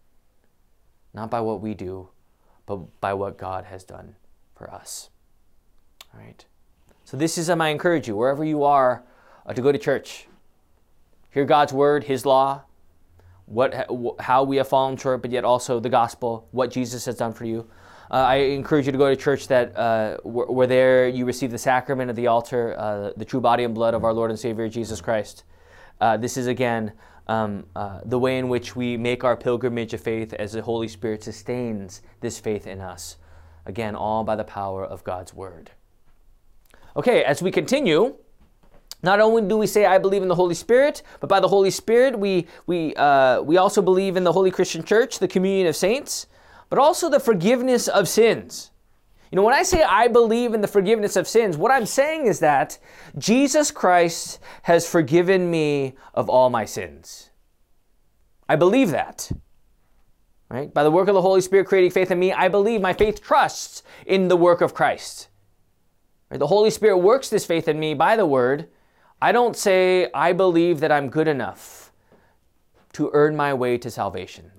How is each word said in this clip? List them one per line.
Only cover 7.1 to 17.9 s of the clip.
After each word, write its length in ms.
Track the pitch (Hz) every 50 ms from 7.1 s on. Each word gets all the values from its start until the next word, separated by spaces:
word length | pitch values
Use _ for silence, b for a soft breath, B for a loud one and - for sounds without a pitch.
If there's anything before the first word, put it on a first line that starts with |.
| -
this 220 | 135 156 165 - 180
is, 100 | 165 165
um, 140 | 175 160
I 60 | 160 156
encourage 380 | 151 139 - 180 170 156 -
you, 100 | 120 104
wherever 280 | 101 120 131 139 139 156
you 200 | 156 151 147 143
are, 380 | 143 143 139 131 127 123 - b b b b b b b b b
uh, 80 | - 117
to 80 | 123
go 100 | 120 143
to 60 | 139 139
church. 480 | - 147 135 113 - - - - - _ _ _ _ _ _ _ _ _ _ _ _ _ _ _ _ _ _ _ _ _
Hear 160 | - 139 143
God's 260 | 127 156 147 147 143
word, 320 | 135 135 143 147 147 147 139
his 220 | 139 135 123 117
law, 360 | 143 131 131 135 139 139 143 - _ _ _ _ _ _ _ _ _ b b b b b b b
what, 400 | - 104 113 131 131 - 123 - -
wh-, 320 | 123 123 117 - - -
how 220 | - - 127 131
we 140 | 139 139 139
have 120 | 135 131 131
fallen 300 | 139 131 131 135 135 123
short, 240 | - 135 127 120
but 80 | 104 123
yet 140 | 123 120 113
also 360 | 117 123 120 - - 127 117
the 80 | 113 127
gospel, 600 | 120 120 117 117 - - 127 117 117 113 - _
what 200 | - 120 127 120
Jesus 360 | - 127 127 113 123 120 -
has 100 | 135 113
done 160 | - 123 117
for 140 | 110 - 120
you. 200 | 113 110 117 113 B B B B B